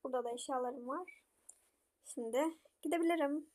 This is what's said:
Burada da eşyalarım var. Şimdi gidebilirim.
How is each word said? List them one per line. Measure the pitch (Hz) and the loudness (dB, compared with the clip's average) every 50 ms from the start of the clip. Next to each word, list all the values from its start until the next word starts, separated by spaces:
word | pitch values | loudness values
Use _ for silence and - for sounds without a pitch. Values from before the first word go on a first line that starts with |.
| - | -4
Burada | 269 254 247 233 | 0 0 0 0
da | 240 | 0
eşyalarım | 240 247 - - 269 254 247 247 254 269 240 | -4 -4 -2 -2 0 0 0 0 -2 -4 -6
var. | 247 277 339 370 - - - _ _ _ _ _ - - _ _ _ _ _ _ _ _ _ _ | -4 -4 -4 -4 -8 -14 -20 _ _ _ _ _ -20 -20 _ _ _ _ _ _ _ _ _ _
Şimdi | - - 277 233 226 226 262 302 320 320 - _ - _ _ | -10 -8 -6 -4 0 2 2 2 2 0 -4 _ -20 _ _
gidebilirim. | - 302 339 330 339 330 339 330 285 285 294 302 294 - | -2 0 2 4 4 4 4 4 4 2 2 -2 -4 -8